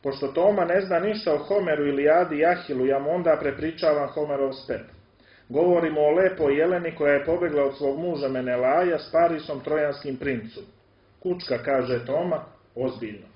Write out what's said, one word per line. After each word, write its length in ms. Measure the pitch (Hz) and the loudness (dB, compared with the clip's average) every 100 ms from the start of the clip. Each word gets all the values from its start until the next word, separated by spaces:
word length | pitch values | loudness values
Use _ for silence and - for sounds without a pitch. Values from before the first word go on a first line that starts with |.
"Pošto 260 | 139 135 139 | -6 -6 -4
Toma 360 | 160 190 202 | 2 2 2
ne 160 | 170 185 | 2 0
zna 180 | 190 175 | 2 0
ništa 360 | 196 214 175 | 0 -2 0
o 40 | 147 | -2
Homeru, 480 | 147 202 175 147 143 | 0 -2 0 0 0
Ilijadi 500 | 143 143 165 175 147 | 2 4 4 2 2
i 100 | 160 | 2
Ahilu, 400 | 175 - 131 127 | 2 -2 0 2
ja 120 | 139 | 2
mu 120 | 143 | 0
onda 280 | 175 165 156 | 0 2 2
prepričavam 680 | 143 135 160 165 165 147 139 | 0 -4 -6 -2 0 2 0
Homerov 440 | - 147 139 139 | -4 -4 -2 -2
spet. 280 | 131 - 117 - - _ _ _ - _ | -4 -8 -8 -8 -20 _ _ _ -20 _
Govorimo 520 | 135 175 175 165 151 | 2 4 4 2 2
o 100 | 151 | 4
lepoj 480 | 165 185 185 147 143 | 4 2 2 0 2
Jeleni 360 | 165 180 170 | 2 0 -4
koja 180 | 165 147 | 0 2
je 100 | 143 | 2
pobegla 400 | 143 175 175 147 | 2 0 0 2
od 120 | 139 135 | 0 0
svog 220 | 143 139 | -4 -2
muža 300 | 175 156 139 | -4 -4 -2
Menelaja 680 | 131 127 123 127 156 180 156 | -4 -2 0 2 2 2 0
s 140 | - | 0
Parisom, 480 | 160 170 160 - 139 | 2 2 0 -6 -8
trojanskim 560 | 147 151 147 139 147 131 | -4 0 0 -4 -8 -6
princom. 460 | 139 123 110 - 98 _ _ _ _ _ | -4 -4 -6 -16 -20 _ _ _ _ _
Kučka", 380 | 185 180 - 120 | -6 -6 -4 -4
kaže 480 | - 143 156 123 120 | 0 0 0 -4 -2
Toma, 380 | 147 180 156 - - _ | -4 -2 -4 -6 -20 _
ozbiljno. 520 | 117 127 - 110 104 - | -6 -6 -6 -12 -12 -18